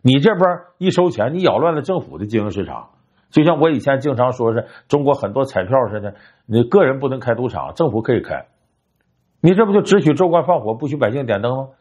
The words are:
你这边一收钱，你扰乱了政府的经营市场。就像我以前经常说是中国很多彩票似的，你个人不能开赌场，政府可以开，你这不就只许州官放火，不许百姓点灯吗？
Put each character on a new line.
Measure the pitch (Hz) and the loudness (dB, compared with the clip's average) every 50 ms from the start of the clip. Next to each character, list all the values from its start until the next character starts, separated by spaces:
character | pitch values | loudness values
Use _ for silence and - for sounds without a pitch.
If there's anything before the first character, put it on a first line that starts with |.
你 | _ 127 131 139 | _ 4 2 4
这 | 139 220 220 | 4 2 2
边 | 180 185 180 180 170 - _ _ _ | 4 2 0 0 -2 -8 _ _ _
一 | 180 190 | -2 -2
收 | - - 180 180 | 0 2 0 0
钱， | 170 - 104 120 151 | 0 -2 -4 -2 -2
你 | 180 185 | 0 0
扰 | 156 92 107 | 0 2 2
乱 | 139 170 165 | 0 0 -2
了 | 151 131 | -2 -4
政 | 120 190 175 | -4 -4 -6
府 | - 127 131 | -6 -8 -12
的 | - 101 | -12 -10
经 | 104 110 110 104 | -4 -2 -2 -2
营 | 104 | -2
市 | 92 101 92 | -6 -6 -8
场。 | - 67 57 - _ _ _ _ _ _ _ _ _ | -8 -10 -14 -16 _ _ _ _ _ _ _ _ _
就 | _ 156 151 | _ 2 4
像 | 160 170 151 | 4 4 4
我 | 147 165 | 2 2
以 | 156 127 | 2 0
前 | - 143 135 135 | 0 0 -2 0
经 | 123 147 135 | 0 -2 0
常 | 117 123 127 123 | 0 0 0 0
说 | 123 123 113 113 | 0 -2 0 0
是 | 117 113 - - - _ _ | -2 -4 -6 -14 -20 _ _
中 | - 147 143 | 0 0 2
国 | 135 143 | 2 0
很 | 131 - 98 101 | 0 -2 -6 -2
多 | 131 135 | -4 -4
彩 | 131 - 101 92 | -2 -2 -4 -2
票 | 92 123 135 123 104 | 0 0 0 0 0
似 | 101 107 | -6 -8
的， | 101 101 101 - - - _ _ _ | -10 -10 -14 -14 -20 -20 _ _ _
你 | - 107 117 120 | -2 0 0 0
个 | 120 - 202 185 | 4 4 4 4
人 | 131 135 135 | 4 2 0
不 | 135 135 | -4 -6
能 | 131 131 | -6 -6
开 | 120 123 117 | -4 -4 -4
赌 | 120 123 123 | -2 -2 -6
场， | - 85 67 67 - | -6 -8 -10 -10 -4
政 | - 170 151 | -2 -2 -2
府 | 117 113 | 0 -2
可 | 110 - 127 | -2 0 0
以 | 104 - | -2 0
开， | - 76 67 - _ _ _ _ _ _ _ _ _ _ _ _ _ _ _ _ _ _ _ - | -4 -10 -10 -10 _ _ _ _ _ _ _ _ _ _ _ _ _ _ _ _ _ _ _ 2
你 | 160 190 | 2 4
这 | 180 226 | 4 2
不 | 208 202 | 2 2
就 | 208 185 | 0 2
只 | - 190 208 | 4 2 4
许 | 151 156 151 | 4 2 2
州 | 143 185 180 | 2 2 2
官 | 165 175 151 | 2 0 2
放 | 135 180 156 | 2 0 0
火， | 110 104 113 | 0 -4 -6
不 | 117 151 143 | -6 -6 -8
许 | 147 | -4
百 | 147 127 107 | -2 -2 -2
姓 | 113 139 139 | -2 -2 -2
点 | 117 107 101 104 | -2 -2 -2 -2
灯 | 120 127 | -4 -4
吗？ | 131 135 135 _ _ | -4 -8 -10 _ _